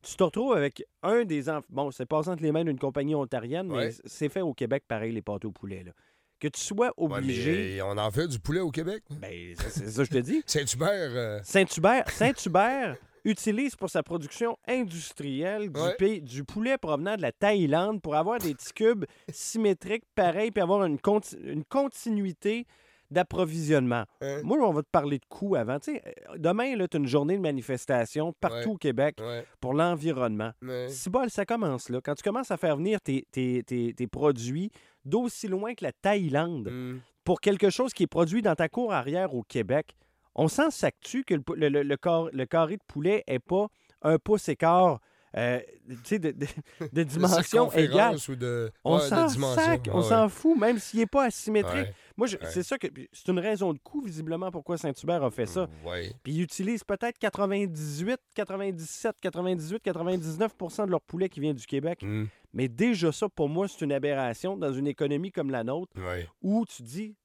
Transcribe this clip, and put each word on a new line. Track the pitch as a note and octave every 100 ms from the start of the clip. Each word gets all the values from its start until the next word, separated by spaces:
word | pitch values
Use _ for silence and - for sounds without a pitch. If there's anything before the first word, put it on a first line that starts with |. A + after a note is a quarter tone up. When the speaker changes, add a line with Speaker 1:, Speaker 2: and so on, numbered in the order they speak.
Speaker 1:
tu | - -
te |
retrouves | F3+ G#3 C4
avec | G3+ C#3+ - - _
un | E3+ A#3 G#3+
des | D3+ C#3
enf-, | D3+ -
bon, | C3+ C#3
c'est | - B2+
passé | D#3 D#3
entre | F3
les | D#3
mains | D3+
d'une | E3 C3+
compagnie | C#3 C#3 C#3+ D3+
ontarienne, | C3 B2 A#2+ D#3+ F#3+
mais | D3
Speaker 2:
Ouais. | A#2
Speaker 1:
c-, | A#2 -
c'est | - D3
fait | F#3+
au | F3
Québec, | B2+ A#2+ C3+ _
pareil, | A2 A2+
les | A2+
pâtés | G2+ G2+ G#2+
au |
poulet, | F#2 G2 F#2
là. | F#2 - _ _ _ _
Que | D3
tu | -
sois | - G3+ B3 -
Speaker 2:
Ouais, | D#3+
mais | C#3
Speaker 1:
obligé | C3+ B2 C3 F3+ G3 G2
Speaker 2:
on | G2 G2+
en | G#2+
fait | G2+ E3+
du | A#2+
poulet | - E3
au | F3
Québec, | D3 E3 G#3+ _
hein ? | D3
Speaker 1:
Ben, | G2+ F2 F2 E2+
c'est, | A2+
c'est | D3 G#2+
ça | A2 C3+
que |
je | C#3
te |
dis. | B2 D4+
Speaker 2:
<laughs> | -
Saint-Hubert, | D3+ C#3+ B2 E3 G3+ D3+ B2
euh, | A2+ G#2
Speaker 1:
Saint-Hubert, | G2 G3 F#3+ - F3+ B3+ -
Saint-Hubert | - A#3 C4+ F#3+ F3 A3 C4+ A3+ B2 _
<laughs> | _ G#3
utilise | G#3 A3 G#3+ C#4 -
pour | F#3+
sa | F3
production | - E3+ D3 - A#3 A#3+ -
industrielle | B3+ G#3+ E3 D3+ - C#3+ C3 F3 G#3+ G#3
du | C#3+
Speaker 2:
Ouais. | E3+ -
Speaker 1:
pays, | G3 G#3
du | C#3 C3
poulet | C#3+ G#3 A#3 C4+
provenant | E3 C#3+ F#3 G#3+
de |
la | C#3
Thaïlande | - G3+ G#3 D#3 D#3 G3 G#3+
pour | D#3+ D3
avoir | E3+ A#3+
des | F3+
petits | C#3 -
cubes | - A3 A3+ D3+ _ -
symétriques | - - A3+ G#3 F#3 F#3 A3+ _ -
pareils | F3+ E3 A3+
puis | G#3
avoir | F3 G3+
une | F#3 C#3+
conti-, | - G#3 - -
une | - D3
continuité | D3 C4+ C#4 - A#3 G#3 G3 D#3+ G3+ A3+ A#3+ _ _ _ _ D#3
d'approvisionnement. | F3+ E3+ F3 E3 D3+ D3+ B2+ A#2+ G#2+ _
Speaker 2:
Hein ? | C3+ C#3+
Speaker 1:
Moi, | D3+ C#4+ A3+
on |
va | D3+
te | -
parler | E3+ C#3+ C#3
de | _
coûts | - G3+ E3+
avant. | A2 C#3+
Tu | -
sais, | C#4+ - - -
euh, | -
demain, | D#3+ G#3 B3+ A#3
là, | F3+
t'as | D#3+
une | C#3
journée | C#3+ C#3+ G3
de |
manifestation | E3+ C#3 A#2+ B2+ - B2 A2+ D3+ D#3+
partout | - F#3 A#2 D#3+
Speaker 2:
Ouais. |
Speaker 1:
au | G3+
Québec | D3 A#2+ D3 -
Speaker 2:
Ouais. | A2+ A#2+ - _
Speaker 1:
pour | B2+
l'environnement. | C#3+ E3+ E3 D#3 C3 A#2+ G#2+ A2+ -
Speaker 2:
Ouais. | B2+ B2+ B2+
Speaker 1:
Si | C3+ F#3+
bol, | A#3+ B3
ça | - G3
commence | A#3 F#3 B2+ -
là. | B2+
Quand | - D3
tu |
commences | G3+ A3+ C4
à | F3+
faire | E3+ C#3+
venir | F3+ G#3+
tes, | - C3+ -
tes, | - B2+ B2
tes, | A#2 B2 A#2+
tes | - B2
produits | B2+ D3 B2 A#2+ C#3+ G3+ - _ _ C3+
d'aussi | G#3 A#3+ - G#3+
loin | F#3+ G#3+ A#3+
que | D3
la |
Thaïlande | - G3 G#3 E3 C#3 E3+ D#3+ G2+
Speaker 2:
Hmm. | B2+ B2+ B2+ - _
Speaker 1:
pour | - E3+
quelque | G#3 G3+ G3+
chose | - B3+
qui | -
est | E3+
produit | D#3+ E3+ G#3+
dans | G#3 D#3
ta | D#3+
cour | - A#3+
arrière | E3+ B2+ E3+ F#3
au | B2+
Québec, | G#2+ B2+ G2 C#3 - _ _ _ _ -
on | D#3+
s'en | - D#4
sac-tu | - D#3+ - - B3+
que | - E3
le |
pou-, | C3+ E3
le, | D3+
le, | C#3+
le | C#3+ C#3
cor-, | F3+ E3 E3
le | C3+ B2+
carré | - C#3+ A2
de | -
poulet | C#3+ E3 G#3 -
ait | B2+
pas | - F#3 G#3 _ _ _
un | D3+ D#3+
pouce | - G#3 -
et | C3
quart, | E3 F3+ F3+ C3 _ _ _ -
euh, | A#2+ B2 - - -
tu | B2
sais, | - G#3
de, | D#3+
de, | C3 C#3+ - -
Speaker 2:
<laughs> | -
Speaker 1:
de | D#3
Speaker 2:
De | D3
Speaker 1:
dimension | D#3 D#3 F3+ E3+ F3 A3+ A#3+
Speaker 2:
circonférence | D#3+ D3+
Speaker 1:
égale ? | C#3+ A#3 E3 -
Speaker 2:
ou | C3
de, | B2 A#2+ A2+ -
Speaker 1:
On | C3 E3
Speaker 2:
ouais, |
de | C#3+
Speaker 1:
s'en | G#3+ D#4+
Speaker 2:
dimension. | C3 C3+ B2+
Speaker 1:
sac, | D#4+ D#4+ A#2
on | F3+
Speaker 2:
Ouais, |
Speaker 1:
s'en | - A3
Speaker 2:
ouais. | G#3+
Speaker 1:
fout, | - D#4+ D#4+
même | A3 A#3
s'il | - A3
est | A3+
pas | C#4 B3+
asymétrique. | - - G#3+ F#3+ F3+ C3+
Speaker 2:
Ouais. | - - -
Speaker 1:
Moi, | A#3
je, | G3
Speaker 2:
Ouais. | E2
Speaker 1:
c'est | A2+
ça | A#2 C4+
que, | -
puis | C3+ -
c'est | - -
une | F3+
raison | F#3+ G#3 F#3
de | D3+
coût, | - D4+
visiblement, | A#3 D#3 D#3+ E3 F#3
pourquoi | F3 C#3+ E3+
Saint-Hubert | D#3 C3+ D3 E3+
a | C3
fait | - G#2+
ça. | F2+ E2 D#2 D#2+
Speaker 2:
Ouais. | F2+ F2 A#2
Speaker 1:
Puis | B2+
il | D#3
utilise | F3 - F#3+ A#3
peut-être | - G3+ A#3 -
quatre-vingt-dix-huit, | G#3+ - G3+ G3 G3+ D#3 D3+ D3 F#3 B3+ _ -
quatre-vingt-dix-sept, | G3+ G3 G3 F3 D#3+ - A3+ -
quatre-vingt-dix-neuf | F#3 F3 F3+ F3+ D#3 A3 G3 E3 E3+ F#3 D#3+ D#3 A3 -
pour | F3
cent | - G3+
de |
leur | E3
poulet | _ E3 F#3
qui | -
vient | D3+
du | C3+ -
Québec. | C#3 D#3 F3
Speaker 2:
Hmm. | G2 G#2+ G#2+ _ _
Speaker 1:
Mais | - B2+
déjà | A#2 A#3 G#3 D#3+
ça, | - G#3
pour | - C#3+
moi, | D#3+ G3
c'est | - D3+
une |
aberration | C#3 D3 C#3 B2+ A2 F3+ G3
dans | D3+
une | C3 C#3+
économie | C3 C#3+ C#3+ F#3+
comme | F3+ C#3
la | B2+
nôtre, | A#2 D3+ F#3 G2
Speaker 2:
Ouais. | F2+ F2+ E2+ _
Speaker 1:
où | F#3 A3 A3+
tu | -
dis | A#2 D#3 G#3+ G#3